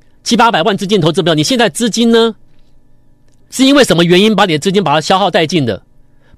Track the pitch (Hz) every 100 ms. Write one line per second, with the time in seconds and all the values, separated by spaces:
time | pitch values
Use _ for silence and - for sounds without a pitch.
0 | _ _ - 233 233 180 196 202 190 208
1 | 165 170 170 156 147 254 220 - 226 226
2 | 233 226 226 - - - - - _ -
3 | _ _ _ - _ - 269 285 - 170
4 | 170 180 214 196 202 151 196 196 156 156
5 | - 190 190 196 160 165 120 95 _ -
6 | - _ _